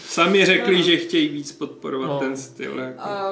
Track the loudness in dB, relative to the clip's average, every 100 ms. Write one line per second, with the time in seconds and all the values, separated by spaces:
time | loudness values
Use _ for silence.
0 | -8 0 4 6 6 4 4 4 4 2
1 | 2 0 0 -2 -10 -10 -12 -10 -8 -6
2 | -4 -4 -4 -6 -12 -12 -10 -8 -10 -10
3 | -10 -6 -6